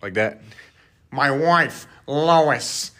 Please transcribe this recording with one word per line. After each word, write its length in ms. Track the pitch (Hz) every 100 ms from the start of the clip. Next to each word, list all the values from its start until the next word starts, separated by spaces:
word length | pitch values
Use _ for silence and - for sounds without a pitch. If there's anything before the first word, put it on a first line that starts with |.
Like 140 | 101
that. 260 | 98 110 - - - - _ _ _ _
My 200 | 131 139
wife, 560 | 135 160 170 139 - - - -
Lois. 840 | 143 160 165 151 120 - - -